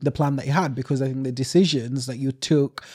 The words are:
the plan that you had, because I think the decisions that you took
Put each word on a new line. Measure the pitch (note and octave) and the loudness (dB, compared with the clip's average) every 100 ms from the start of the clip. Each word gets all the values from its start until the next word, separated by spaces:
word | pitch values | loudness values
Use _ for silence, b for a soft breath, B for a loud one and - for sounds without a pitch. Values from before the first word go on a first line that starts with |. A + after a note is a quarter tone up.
the | D3 | -4
plan | - C#3+ C#3 | 0 -2 0
that | C3+ | 0
you | |
had, | D3 E3+ | 0 0
because | B2+ C3 C3+ | -4 -2 -2
I | C3+ | -2
think | C3 | -2
the | C3+ | -4
decisions | B2+ C3 F3 F#3 D3 A#2 C3 B2 | -4 2 4 4 2 -2 -4 -4
that | B2 | -4
you | C3+ | -4
took | C3 - D3+ C#3 - B | -4 2 2 2 -4 B